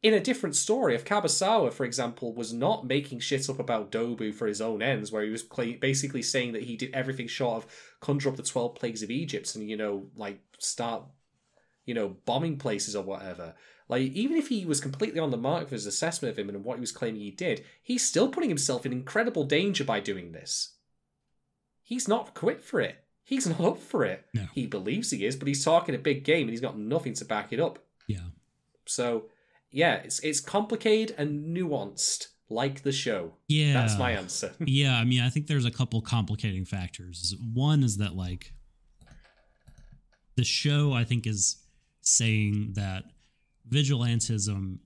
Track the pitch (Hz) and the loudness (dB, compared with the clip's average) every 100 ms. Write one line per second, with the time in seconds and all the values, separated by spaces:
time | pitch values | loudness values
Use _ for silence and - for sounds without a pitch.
0 | 220 214 214 247 180 143 - 226 208 117 | 6 6 4 0 0 0 0 2 4 2
1 | - 208 180 - 190 226 139 - 127 120 | 2 0 2 2 4 4 4 0 -4 -2
2 | 120 117 120 113 110 117 135 165 123 135 | -4 -4 -8 -6 -6 0 0 0 0 -2
3 | 139 123 - 135 139 135 123 113 104 113 | -2 -8 -2 -2 -2 -4 -2 -2 0 -2
4 | 117 113 110 107 113 104 113 107 117 123 | -2 -2 -4 -2 -2 -2 -2 0 0 0
5 | 104 110 107 110 - - 117 117 131 135 | -2 -2 -2 -4 -8 -4 -4 0 0 0
6 | 139 139 113 135 123 113 120 113 127 135 | 0 -4 -2 0 -2 -4 -6 -6 -4 -2
7 | 131 135 117 - 123 113 - - - _ | -4 -4 -6 -2 0 0 -6 -20 -20 _
8 | - 143 139 135 127 131 120 - 120 110 | -2 0 0 -2 -4 -2 -2 -2 -6 -6
9 | 107 123 165 - - 110 107 107 107 101 | -4 -4 -2 -4 -6 -8 -8 -4 -2 -4
10 | 95 - 104 98 _ _ - - 117 113 | -8 -10 -10 -10 _ _ -6 -4 0 0
11 | - _ _ _ _ _ _ _ - 117 | -2 _ _ _ _ _ _ _ -4 0
12 | 98 92 - 123 165 143 131 104 98 104 | 0 -2 0 2 2 0 -2 -2 -2 -4
13 | 95 95 98 87 85 - - - _ 123 | -4 -6 -8 -10 -12 -14 -20 -20 _ 0
14 | 135 139 254 320 294 226 175 139 139 135 | 0 0 2 2 2 -2 0 -2 -2 -4
15 | 214 160 151 123 127 165 151 123 101 - | -2 0 0 0 0 0 -2 -6 -4 -2
16 | 160 160 127 107 101 98 104 120 117 - | -2 -2 -4 -4 -6 -6 -6 -6 -6 -4
17 | 117 110 104 95 180 214 - - - 247 | -4 -4 -10 -4 -2 -2 -4 -20 -4 0
18 | - 156 262 269 320 156 139 123 131 123 | 2 4 2 2 0 0 0 0 -2 -6
19 | 135 214 233 190 139 147 196 190 135 107 | -2 0 0 0 2 2 2 0 0 0
20 | 101 95 87 82 - - - _ _ _ | 0 -6 -6 -14 -6 -4 -4 _ _ _
21 | _ _ _ _ _ _ _ _ _ 247 | _ _ _ _ _ _ _ _ _ -4
22 | - 226 - - 190 302 - 214 110 - | 0 0 0 -2 -2 -2 -2 0 0 -4
23 | _ _ _ 269 202 165 170 - - 220 | _ _ _ -2 0 2 2 0 -4 0
24 | 110 92 _ 117 95 - 113 104 95 160 | 0 -2 _ -6 -4 -6 -4 -4 -2 -2
25 | 233 - 101 135 139 139 160 165 165 127 | -2 -2 -2 -2 -2 0 4 4 4 -2
26 | 151 143 139 165 120 113 123 110 107 - | 0 0 4 4 4 -2 -4 -4 -2 -2
27 | 131 107 107 107 101 117 160 - _ _ | -2 -8 -2 -4 -2 0 -2 -2 _ _
28 | _ 101 87 80 _ _ _ _ - - | _ -6 -6 -14 _ _ _ _ -8 -2
29 | 120 117 110 _ _ _ _ 131 165 104 | 0 0 -4 _ _ _ _ 2 4 4
30 | - - 156 147 - 202 214 220 226 214 | -2 -4 -2 -2 0 0 0 0 4 4
31 | 220 - 147 147 156 170 175 139 101 - | 4 -2 -2 -2 -4 -2 -2 -2 -4 -2
32 | - - - _ _ 110 139 139 143 135 | -2 -2 -6 _ _ 0 0 0 -2 0
33 | 127 104 85 - _ 151 151 135 113 104 | 0 -2 -4 -10 _ 4 6 6 4 4
34 | 123 107 92 - 95 - 151 135 139 123 | 2 0 -2 -6 -6 -4 2 4 4 4
35 | 117 127 123 139 147 147 120 - 127 113 | 4 4 4 0 0 2 2 0 0 0
36 | 113 117 98 104 110 92 90 98 90 - | 0 0 0 0 -2 -2 -4 -4 -6 -10
37 | 90 85 87 - 120 113 143 151 127 101 | -14 -8 -6 -6 -4 2 4 6 4 2
38 | 101 87 90 90 - - - _ _ _ | -2 -2 -6 -6 -10 -18 -20 _ _ _
39 | - - - _ _ _ - - - - | -20 -20 -20 _ _ _ -20 -20 -20 -20
40 | _ _ _ - 120 - 147 147 147 127 | _ _ _ 0 2 2 2 4 4 4
41 | 117 120 110 104 - - _ _ _ _ | 2 0 0 0 0 -2 _ _ _ _
42 | - - 113 107 104 104 107 98 98 95 | 2 4 6 4 4 2 0 -2 -4 -6
43 | - _ _ _ _ _ 120 131 139 139 | -10 _ _ _ _ _ -2 2 4 2
44 | 120 117 - 110 98 98 95 92 | 2 2 2 0 0 0 -2 -6